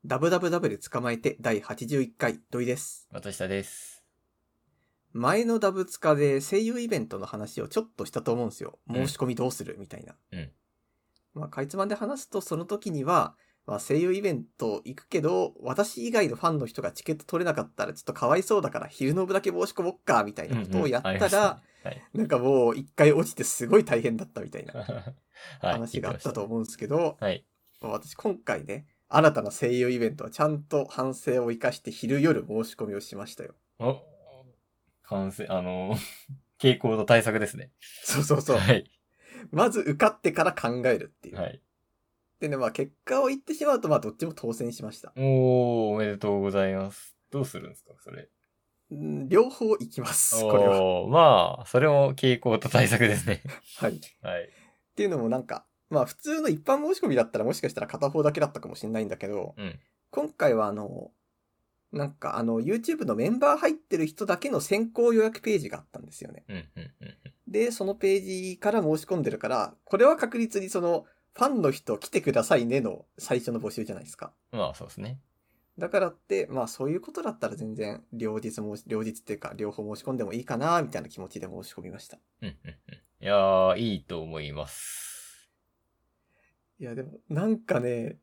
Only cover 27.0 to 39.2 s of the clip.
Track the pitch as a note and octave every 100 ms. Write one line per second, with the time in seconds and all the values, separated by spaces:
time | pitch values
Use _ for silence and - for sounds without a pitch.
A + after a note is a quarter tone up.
27 | E3 - G2+ F2 _ _ _ _ A#2 G#2+
28 | - - A3 F#3+ - F2 D3 G2+ - _
29 | _ D3+ D#3 D3+ G#2 - B2 B2 B2 B2
30 | A2+ D3 A2+ - D3+ D3+ D3 D3 C3+ -
31 | C3 B2+ - B2+ A#2+ A#2 B2+ - - -
32 | A#2 C#3 D#3+ B2 E2+ G#2+ A2+ - G#2+ G2+
33 | - G2+ G2+ - - _ _ _ A#2 C3+
34 | - _ - C3 C3 _ _ _ _ _
35 | - G2 F#2+ F#2+ G#2 F#2+ F2+ F#2 F#2+ A#2+
36 | - - - C#3 _ _ C3 A#2+ A2+ A2
37 | G#2+ A#2 A2+ A2 G#2 - - _ - -
38 | - C3+ D3 C#3+ - A#2 F#2+ A2+ - _
39 | _ _